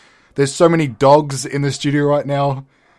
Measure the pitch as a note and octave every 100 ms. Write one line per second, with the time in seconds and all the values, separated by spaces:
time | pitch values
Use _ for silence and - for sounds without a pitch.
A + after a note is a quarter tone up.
0 | _ _ _ - C#3 - E3+ E3 D3 A2
1 | C3+ D3 D3+ C3+ C#3+ C#3 C#3+ C3 D3 D3
2 | C#3+ D3 C3 C#3 C#3+ C3+ C3+ _ _